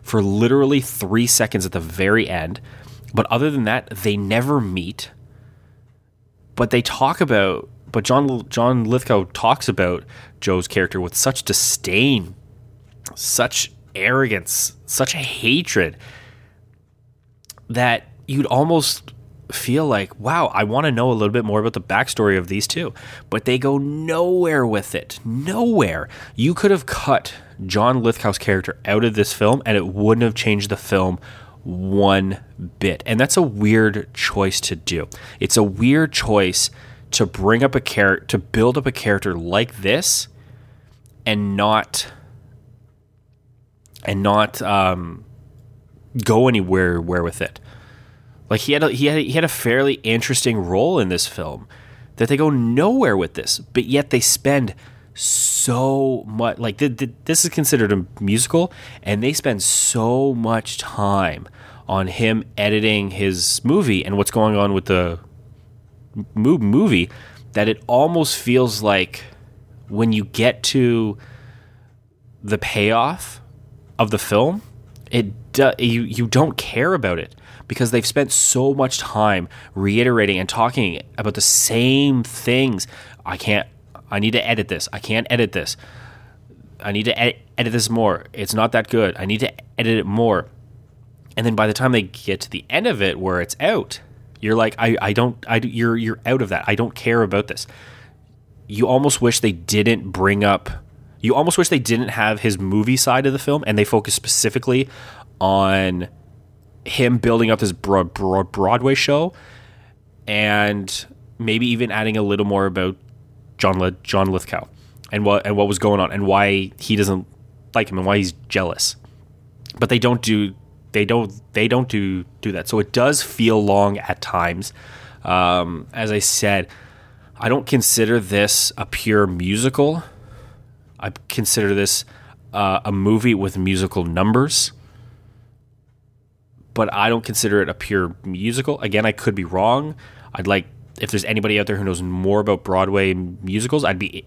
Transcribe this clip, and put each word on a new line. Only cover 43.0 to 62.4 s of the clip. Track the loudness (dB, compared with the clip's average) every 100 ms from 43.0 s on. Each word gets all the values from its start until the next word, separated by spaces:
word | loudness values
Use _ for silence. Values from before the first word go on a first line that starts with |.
| _ _ _ _ _ _ _ _ _ -14
and | -8 -4
not, | 0 2 0 -4
um, | -2 2 2 0 -6 -12 -18 -20 -20 -20 -20 -20 -20 -20 -12 -4
go | 2 4 4
anywhere | 4 2 2 2 0
where | -2 -2
with | -2 -4
it. | -8 -10 -20 -20 -20 -20 -20 -20 -20 -14 -4
Like, | -2
he | 0
had | 2
a, | 2
he | 2 0
had, | 0
he | 0
had | 0
a | 0
fairly | -2 0 2 2 0
interesting | 0 0 0 -2 0 0
role | 0 0 2 0
in | 0
this | -2 -4
film | -8 -10 -12 -16 -20 -20 -20 -12 -4
that | 0
they | 2
go | 2
nowhere | 2 2 2 2 2 2 2
with | -2 -4
this, | -6 -6
but | -4 -4 0
yet | 0 2
they | 0
spend | 0 0 2 2 0 -6 -16 -20 -20
so | -8 -4 -2 0 0 0 0 0 0 0 -2 -4
much, | -2 -2 -2
like, | -4 0
th-, | -2 -2
th-, | -8 -8 -2
this | 0
is | 0
considered | 0 0 2 2
a | 0 -2 -6
musical, | -2 0 2 0 0 -4 -20 -12
and | -4 -2
they | -2
spend | -2 -2 -2
so | 0 0 0 0 0 2 0
much | 0 0 -2 -2 -10
time | -8 -2 0 2 0 -4 -12 -20 -20 -16 -6
on | -4 -2
him | 0 0 0